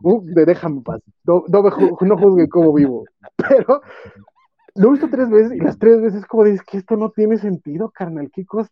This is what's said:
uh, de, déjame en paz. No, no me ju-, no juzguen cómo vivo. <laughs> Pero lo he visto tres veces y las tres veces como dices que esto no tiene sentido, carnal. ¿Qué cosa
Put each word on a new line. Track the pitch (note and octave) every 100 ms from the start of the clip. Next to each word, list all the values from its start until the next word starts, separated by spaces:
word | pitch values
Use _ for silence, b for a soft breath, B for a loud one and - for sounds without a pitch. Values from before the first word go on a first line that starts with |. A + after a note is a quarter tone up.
uh, | F3 A3 E3+
de, | E3
déjame | D#3 F3 E3 C#3
en |
paz. | - A2+ _ _
No, | - F3 E3+
no | G3
me | G3
ju-, | - F#3 F3
no | F#3 F#3+
juzguen | G3+ F#3 D3+
cómo | E3+ E3
vivo. | D3 C#3+ A#2+ - _
<laughs> | - - -
Pero | C4+ - C#4+ B B B B B _ _ _ _
lo | - G#3+
he |
visto | C#4 D4
tres | B3 B3
veces | G#3+ A3
y | B3+
las | - A3+
tres | A3 A3+
veces | A3 G3+ F#3+
como | A3+
dices | G#3+ G3 -
que | G3
esto | F#3 A3
no | A3
tiene | - G#3+ A3
sentido, | G#3 F3+ - D#3 A3
carnal. | - F3 D#3 C#3
¿Qué | -
cosa | F#3 G3+ G#3